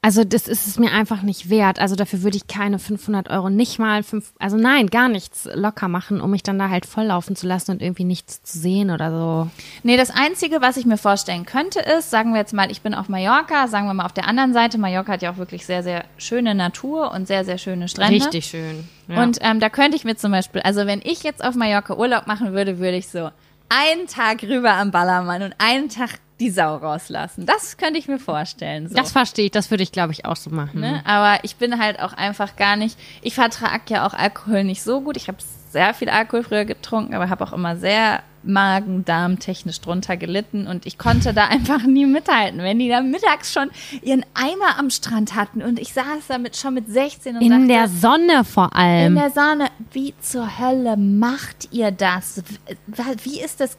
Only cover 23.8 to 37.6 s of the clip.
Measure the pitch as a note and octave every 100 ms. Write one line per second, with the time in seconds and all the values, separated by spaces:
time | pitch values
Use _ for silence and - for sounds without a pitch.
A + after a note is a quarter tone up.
23.8 | D4+ E4 F4+ - A3+ A3+ G#3 B3+ A#3+ F#3+
24.8 | G3+ F3 F3+ F3+ F3 F3 G3 - A3 B3+
25.8 | D4 - B3 - _ _ A#3 F#3 D#3+ D#3
26.8 | D#3 D3+ - D#3+ D3+ - F3+ G#4+ - -
27.8 | F#4 D#4+ C#4 C4+ - D3+ D#3+ - D#3 D3+
28.8 | D#3+ - D#3+ C#4 B3 - G3+ G#3+ G3 G#3
29.8 | F#3 - E3+ D3+ - E3 - D#3 C#3+ -
30.8 | A3+ D#4+ - G#3 G#3 G#3 - - A#3+ A#3+
31.8 | G#3+ G3+ F#3 - G3 G3+ G3+ - G3+ G#3
32.8 | A3 - - - A#3 - A#3+ - A#3 A3
33.8 | - A3 E3 - G3+ - - G#3 G3 F#3
34.8 | - C4 C#4 C#4+ - G3 - - - D3
35.8 | F#3 A3+ A3+ G#3 A3 A#3 A#3 G#3 G#3+ G#3+
36.8 | - A3 G#3+ - F3+ F#3 F#3+ -